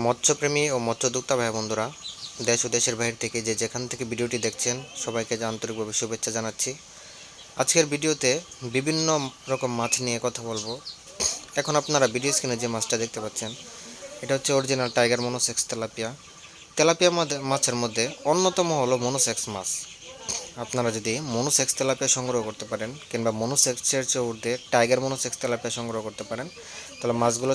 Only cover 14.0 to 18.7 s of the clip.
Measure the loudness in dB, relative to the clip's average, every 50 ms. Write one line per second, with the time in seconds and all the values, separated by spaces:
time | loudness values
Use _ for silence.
14 | -14 -14 -12 -10 -4 -2 -2 0 2 2 2 2 2 2 2 2 0 2 4 4
15 | 6 6 4 2 2 -2 0 0 0 0 0 -2 -2 -2 -2 -4 -4 -4 -4 -4
16 | -6 -6 -6 -10 -14 -20 -20 -20 -20 -20 -20 -20 -20 -6 2 4 6 6 6 6
17 | 6 6 6 4 2 0 0 -2 0 0 2 2 2 2 2 0 0 0 0 0
18 | 0 -2 -2 -2 0 2 4 4 4 4 4 2 2 2